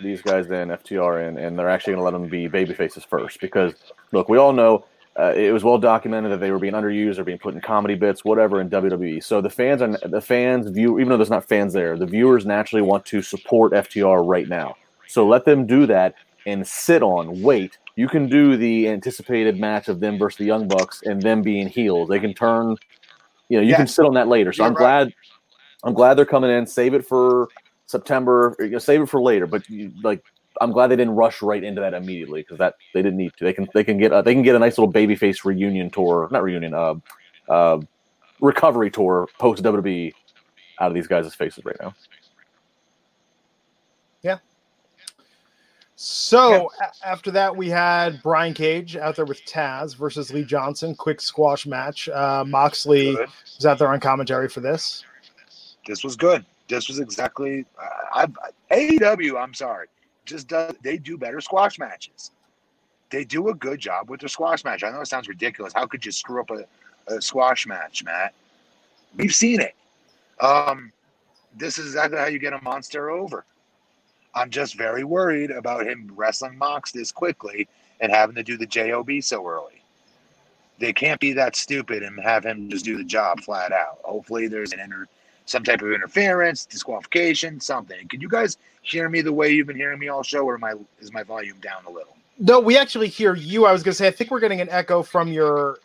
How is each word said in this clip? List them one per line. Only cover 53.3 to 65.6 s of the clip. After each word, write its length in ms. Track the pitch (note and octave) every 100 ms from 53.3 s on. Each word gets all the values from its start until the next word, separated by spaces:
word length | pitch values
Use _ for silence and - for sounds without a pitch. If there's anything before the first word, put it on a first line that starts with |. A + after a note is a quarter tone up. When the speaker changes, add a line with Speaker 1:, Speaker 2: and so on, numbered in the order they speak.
| - - -
Speaker 3:
was 100 | D3
out 120 | C#3
there 80 | C#3+
on 140 | C#3
commentary 480 | C3+ C3+ C3+ C3 C3
for 100 | C3
this. 460 | B2+ D#3+ - - - _ _ _ _ - - _ -
Speaker 2:
This 160 | G2+
was 140 | C#3 A#2
good. 280 | E3+ D#3+ F#2+ _ -
This 200 | B2 A#2+
was 100 | C3+
exactly, 680 | A#2+ - B2+ - C#3 C#3 B2+ -
I, 460 | - - - -
I, 260 | D#3+ - - - -
A 160 | G#3+ D4+
E 40 | D#4
W, 380 | G#3 G#3+ D3+ B2+
I'm 180 | B2+
sorry, 320 | - B2+ G2+ E2+ _ _ _
just 240 | - D#3 B2+
does, 260 | E3 E3 -
they 140 | B2+ D#3+
do 200 | C#3+ E3
better 240 | A#2+ C#3+
squash 380 | - F#3+ G3+ F3
matches. 540 | B2 F#2 - - - _ _ _ _ _ _ _ _
They 140 | C3+
do 240 | B2+ D3 G#3
a 40 |
good 240 | F3 C3+ C#3+
job 320 | G2+ F2+ A2
with 100 | C3
their 80 | C#3
squash 360 | - E3 D#3+
match. 180 | C3+ G2+
I 80 | G#2
know 120 | C#3
it 40 | C#3
sounds 220 | C3 G2+
ridiculous. 440 | F2+ A#2+ A2